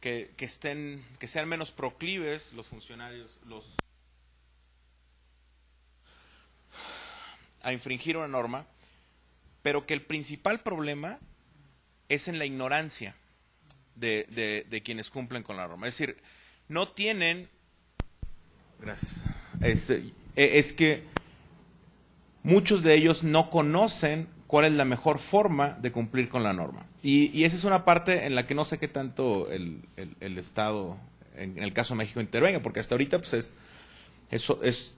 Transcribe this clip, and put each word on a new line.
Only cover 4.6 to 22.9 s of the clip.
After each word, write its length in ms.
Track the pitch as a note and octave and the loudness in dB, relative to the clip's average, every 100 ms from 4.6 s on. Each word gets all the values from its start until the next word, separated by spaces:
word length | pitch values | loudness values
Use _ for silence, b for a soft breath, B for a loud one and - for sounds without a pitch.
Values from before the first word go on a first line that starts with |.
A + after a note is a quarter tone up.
| _ _ _ _ _ _ _ _ _ _ _ _ _ _ b b b b b _ _ B B B B B B B B _ | _ _ _ _ _ _ _ _ _ _ _ _ _ _ b b b b b _ _ B B B B B B B B _
a 100 | B2+ | -6
infringir 440 | B2+ C#3 B2+ D3+ E3 | -6 -6 -8 -6 -6
una 100 | D#3 | -4
norma, 380 | C3 A#2 B2+ D3+ _ b b b b _ _ _ _ | -4 -4 -6 -12 _ b b b b _ _ _ _
pero 240 | - D3 C#3+ | -2 -2 -2
que 80 | |
el 80 | D3 | -6
principal 580 | - D#3 D3 D3 - A3+ | -4 -6 -6 -4 -2 -2
problema 580 | - F3+ D3 D3 D#3 C4 - - _ _ _ _ _ _ _ | -4 -4 -4 -6 -8 -12 -18 -20 _ _ _ _ _ _ _
es 180 | C#3+ - | -4 -2
en 100 | E3+ | -4
la 80 | D3 | -6
ignorancia 720 | C3+ C3 C#3+ D#3+ - G2+ - _ _ _ _ _ - _ - | -4 -2 -2 -2 -10 -12 -14 _ _ _ _ _ -20 _ -6
de, 320 | A#2 G#2+ G#2+ | -2 -2 -2
de, 360 | A2+ G#2+ G#2 G#2+ | -4 -4 -4 -6
de 140 | A2 | -10
quienes 260 | G#2+ A2+ G#2+ | -8 -10 -10
cumplen 340 | C3+ B2 B2 | -10 -10 -10
con 140 | G#2+ G2 | -10 -10
la 100 | F2+ | -10
norma. 200 | F2 A2+ | -8 -8
Es 100 | B2+ | -4
decir, 200 | D3+ - b b b b _ | -6 -8 b b b b _
no 200 | D#3 F#3+ | -4 -4
tienen, 600 | - G#3 G#3+ E3+ E3+ F3+ _ _ _ _ _ - _ - - - _ _ _ | -2 -2 2 0 0 -8 _ _ _ _ _ -12 _ -12 -12 -16 _ _ _
gracias, 420 | G#2+ G#2 - - - B B B | -16 -10 -10 -8 -10 B B B
es, 280 | A#2+ A2 - | 2 2 2
eh, 240 | A2+ - - - - | -2 -2 -16 -10 4
es 360 | C#3+ D3 C#3+ | 6 6 4
que 320 | - D#3+ D3 - B B B B - - - - _ _ _ _ _ | 4 2 2 -4 B B B B -20 -20 -20 -20 _ _ _ _ _
muchos 400 | - F#3 - G3+ | 6 6 6 4
de 100 | E3 | 8